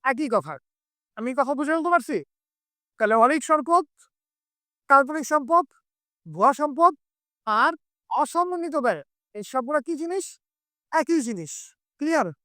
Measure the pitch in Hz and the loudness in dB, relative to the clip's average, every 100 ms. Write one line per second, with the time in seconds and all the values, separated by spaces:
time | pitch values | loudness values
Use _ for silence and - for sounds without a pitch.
0 | 262 254 294 208 147 147 _ _ _ _ | -2 -2 0 -2 -2 -16 _ _ _ _
1 | _ - 233 262 254 285 294 330 320 349 | _ -10 -6 -2 0 0 -2 -2 2 0
2 | - 226 143 _ _ _ _ _ _ _ | 0 -6 -6 _ _ _ _ _ _ _
3 | 214 226 240 311 - 311 294 339 311 _ | 2 4 4 2 0 0 2 0 0 _
4 | _ _ _ _ _ _ _ _ _ 277 | _ _ _ _ _ _ _ _ _ 4
5 | 269 311 269 302 254 330 302 _ _ _ | 4 -4 -2 -2 2 2 2 _ _ _
6 | _ _ 165 156 226 277 302 269 339 294 | _ _ -16 0 2 2 -4 4 2 2
7 | _ _ _ _ - 214 277 330 _ _ | _ _ _ _ -2 2 0 -2 _ _
8 | _ 208 285 339 359 359 339 294 240 165 | _ -2 -2 -2 -2 -4 -4 -2 -2 -2
9 | 139 _ _ 208 202 262 240 302 262 311 | -8 _ _ -16 -6 -6 -2 -4 -4 -8
10 | 330 381 - - _ _ _ _ _ - | -6 -6 -8 -16 _ _ _ _ _ -2
11 | 233 330 233 202 156 - - _ _ _ | 2 0 0 -8 -10 -14 -18 _ _ _
12 | 294 320 190 147 | -2 0 0 -6